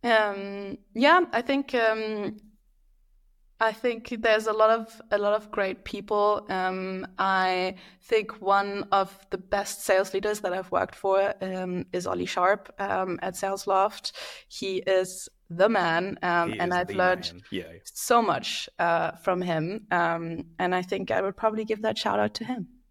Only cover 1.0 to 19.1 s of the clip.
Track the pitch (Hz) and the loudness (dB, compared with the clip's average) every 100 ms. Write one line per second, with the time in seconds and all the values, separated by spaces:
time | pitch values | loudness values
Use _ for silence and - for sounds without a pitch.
1 | 277 349 349 233 247 277 269 247 226 220 | 6 6 4 -2 0 0 0 0 2 0
2 | 220 214 208 214 - _ _ _ _ _ | -2 -4 -6 -8 -18 _ _ _ _ _
3 | _ _ _ _ _ _ 226 220 247 233 | _ _ _ _ _ _ -2 0 -4 -4
4 | 233 233 226 220 220 214 220 226 220 - | -8 -2 2 2 2 4 4 4 0 -16
5 | - 208 208 214 214 - 196 190 - 202 | -2 0 2 0 -2 -4 -4 -4 -10 -12
6 | 202 208 208 208 208 190 185 185 185 185 | -2 2 4 2 -2 -2 -2 -2 -6 -8
7 | 185 - 190 190 185 185 185 185 - _ | -10 -2 2 2 2 0 -2 -6 -18 _
8 | - 220 214 - 196 196 202 202 196 196 | 0 0 0 -6 2 2 2 -4 0 2
9 | 190 - _ 185 185 202 202 - - 190 | 0 -6 _ -10 -2 -2 -2 -6 2 2
10 | 196 196 208 214 208 180 185 185 185 - | 4 -2 -2 -2 -4 -4 -2 0 -2 -2
11 | 196 190 196 - 190 185 185 180 - 180 | 0 2 2 -2 -6 -6 -4 -6 -4 -4
12 | 180 180 180 - 180 202 - - 202 190 | -4 -4 -4 0 2 2 -2 -8 -2 -2
13 | 190 175 190 185 196 196 - 190 202 - | -2 -4 -6 -4 -4 -4 2 2 2 0
14 | - - - - - - 190 185 - 190 | -12 -10 -14 -16 -18 -10 -6 -4 2 2
15 | 190 185 - _ _ 170 202 220 175 165 | 2 -6 -16 _ _ 2 4 4 2 0
16 | 185 - 180 175 170 214 175 180 180 202 | -2 -4 0 2 0 -2 0 0 -2 0
17 | 180 180 - 90 - 95 82 85 - - | 2 2 -4 -12 -10 -10 -10 -16 -16 -10
18 | - 240 220 127 - - - _ 170 170 | 2 4 4 0 -2 -8 -10 _ 0 2
19 | 165 | -2